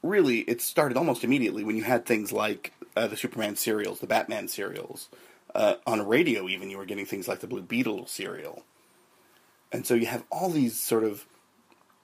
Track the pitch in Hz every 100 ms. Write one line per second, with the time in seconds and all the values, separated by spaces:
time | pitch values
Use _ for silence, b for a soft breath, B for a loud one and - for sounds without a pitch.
0 | 156 202 151 117 - 117 - - 151 120
1 | 165 127 120 135 110 95 107 110 110 123
2 | - 107 101 - 107 101 - _ - -
3 | 110 104 120 - 104 101 - 107 101 98
4 | 98 110 - 110 - - 101 - - -
5 | - B B B B - 107 95 - 110
6 | 101 120 175 110 95 95 95 98 98 101
7 | 98 98 92 95 95 98 87 117 127 101
8 | - - 98 82 73 82 - _ _ _
9 | _ b b b b b _ 127 120 120
10 | 113 120 - - 185 156 123 110 - 113
11 | 110 101 - _ _ _ _ _ _ _